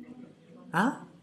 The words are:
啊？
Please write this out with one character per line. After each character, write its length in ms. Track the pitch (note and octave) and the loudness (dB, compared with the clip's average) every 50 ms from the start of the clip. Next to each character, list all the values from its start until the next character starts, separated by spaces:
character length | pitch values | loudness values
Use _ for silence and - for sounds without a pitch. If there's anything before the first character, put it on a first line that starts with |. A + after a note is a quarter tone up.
| - - - - - - - - - - - - - - | -14 -14 -14 -14 -14 -16 -16 -20 -20 -20 -20 -18 -10 0
啊？ 320 | - E3+ G#3 C#4 - - - - - - | 4 4 4 4 4 0 -10 -16 -20 -20